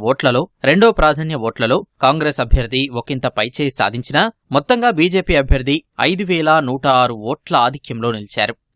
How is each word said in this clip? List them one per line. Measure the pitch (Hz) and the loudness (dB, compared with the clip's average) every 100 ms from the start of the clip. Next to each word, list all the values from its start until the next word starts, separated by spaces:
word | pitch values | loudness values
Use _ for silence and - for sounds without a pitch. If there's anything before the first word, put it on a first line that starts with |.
| 107 | -2
ఓట్లలో, | 135 135 120 180 _ | 0 0 0 -2 _
రెండో | 135 170 226 | 0 4 4
ప్రాధాన్య | 220 156 147 156 151 | 4 2 2 -4 -6
ఓట్లలో | 113 - 117 165 - - | -6 -2 0 -2 -4 -2
కాంగ్రెస్ | 127 156 151 139 | 0 2 0 -2
అభ్యర్థి | 117 127 117 127 135 | 2 2 2 -2 -2
ఒకంత | 120 - 135 123 | -4 -6 -4 -4
పైచేయి | - 110 - 143 - | -4 -4 -2 -2 0
సాధించినా, | 104 117 - 143 220 - - | -2 -2 -4 0 0 -4 -4
మొత్తంగా | 135 - 247 240 | -2 0 0 0
బీజేపీ | 185 196 185 180 147 | 0 0 0 0 0
అభ్యర్థి | 135 139 123 151 - - | 2 2 0 -2 -4 -2
ఐదు | 127 185 | 0 0
వేల | 190 175 156 156 | -2 0 2 2
నూట | 131 135 143 | 0 -2 2
ఆరు | 127 123 113 107 | 2 2 -2 -8
ఓట్ల | - - 156 | -8 -2 0
ఆధిక్యంలో | 170 135 - 120 117 | 0 -2 -10 -6 -6
నిలిచారు. | 110 104 - 107 117 _ | -6 -8 -4 -4 -4 _